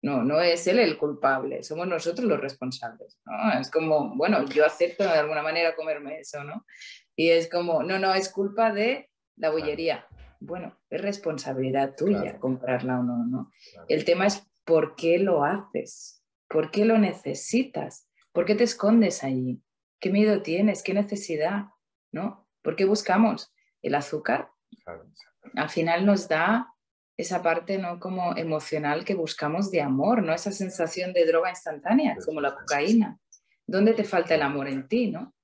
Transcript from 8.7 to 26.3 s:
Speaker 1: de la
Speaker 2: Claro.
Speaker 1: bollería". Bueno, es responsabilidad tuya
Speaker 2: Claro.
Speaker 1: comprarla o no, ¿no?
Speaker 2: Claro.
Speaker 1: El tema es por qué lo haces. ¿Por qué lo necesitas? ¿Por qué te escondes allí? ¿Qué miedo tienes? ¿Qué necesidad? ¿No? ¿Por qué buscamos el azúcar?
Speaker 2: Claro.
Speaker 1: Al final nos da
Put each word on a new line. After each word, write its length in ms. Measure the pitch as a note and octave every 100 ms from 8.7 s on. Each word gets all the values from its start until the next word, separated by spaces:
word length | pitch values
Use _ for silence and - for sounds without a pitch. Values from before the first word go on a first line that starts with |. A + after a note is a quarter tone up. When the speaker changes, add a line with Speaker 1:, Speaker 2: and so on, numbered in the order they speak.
Speaker 1:
de 380 | G3+ A3+ C#4 - _ _ _
la 120 | D#3+
Speaker 2:
Claro. 40 |
Speaker 1:
bollería". 540 | D#3+ D3+ D3+ E3 C#3 - - - _
Bueno, 380 | C#3 F3+ - _ _
es 100 | E3
responsabilidad 920 | G3+ G3+ E3 D3+ C#3 C3 C3 C3+ C#3 -
tuya 240 | F3 G3+
Speaker 2:
Claro. 200 | - -
Speaker 1:
comprarla 600 | C3 B2+ B2+ B2+ B2+ B2+
o 20 |
no, 220 | B2 A#2+ A#2+
¿no? 240 | B2+ - _ -
Speaker 2:
Claro. 140 | - -
Speaker 1:
El 160 | D3+
tema 220 | E3 F3 G3
es 200 | G3+ _ _
por 300 | - E3 D3+
qué 240 | - E3 F3
lo 240 | G3 E3+
haces. 800 | C#3+ G3+ F#3+ - - - - - _ _ _
¿Por 220 | D#3+ D#3
qué 140 | G3+
lo 140 | G#3+ A3
necesitas? 1080 | G3+ - C#3 C#3+ - A#3 C4 D#3 D3 - _ _ _
¿Por 120 | -
qué 100 | F3
te 100 | G#3+
escondes 600 | A#3+ - G3+ A3+ G3+ E3+
allí? 380 | C3+ C3 B2+ B2 _ _ _ _
¿Qué 100 | F#3
miedo 320 | G3 G#3+ G3+
tienes? 400 | G3+ E3+ G#3+ F#3+
¿Qué 120 | -
necesidad? 720 | G3 G3+ G3+ - D#3 D#3+ G3+ G3+ _ _ _ _
¿No? 360 | D3+ G3 - _ _
¿Por 140 | - D#3
qué 80 |
buscamos 680 | F#3+ G#3 - F#3 A3 - - _ _ _
el 120 | -
azúcar? 560 | C#3+ C#3+ D#3 - C3+ - _ _ -
Speaker 2:
Claro. 220 | - - - _ _ _ - -
Speaker 1:
Al 120 | D#3
final 380 | - E3 E3+ G3
nos 220 | G3
da 460 | -